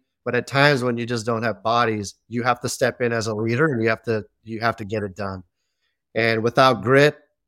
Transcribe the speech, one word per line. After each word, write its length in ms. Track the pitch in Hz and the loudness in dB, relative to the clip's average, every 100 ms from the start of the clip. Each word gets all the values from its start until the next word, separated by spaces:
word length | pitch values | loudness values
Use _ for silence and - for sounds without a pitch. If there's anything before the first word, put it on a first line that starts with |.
| _ _ | _ _
but 120 | 120 120 | -4 -4
at 100 | - | -2
times 380 | 139 143 139 | 4 4 4
when 140 | 123 120 | 0 -2
you 100 | 117 | -4
just 180 | 120 107 | -4 -4
don't 180 | 113 | -4
have 200 | 113 98 | -2 -4
bodies, 500 | 113 117 117 107 98 - - | -2 0 0 -2 -6 -12 -10
you 160 | 117 | -4
have 180 | 123 120 | -2 -2
to 80 | 120 | -4
step 320 | - 123 - | -2 -2 0
in 100 | 120 | -2
as 140 | 117 107 | -2 -4
a 80 | |
leader, 400 | 107 113 120 160 | -4 -2 0 0
and 80 | 120 | 0
you 80 | 113 | 0
have 140 | 110 | -2
to, 220 | - 110 - _ | -2 -4 -6 _
you 160 | 113 110 | -14 -6
have 160 | 117 113 | -4 -4
to 80 | 104 | -6
get 160 | 107 | -6
it 140 | 101 92 | -6 -8
done. 280 | 98 95 - _ _ _ _ _ _ | -8 -8 -12 _ _ _ _ _ _
And 300 | 113 117 113 | -2 0 2
without 400 | 113 - 131 110 | 0 4 4 4
grit, 340 | 101 135 147 - _ _ | 4 4 4 2 _ _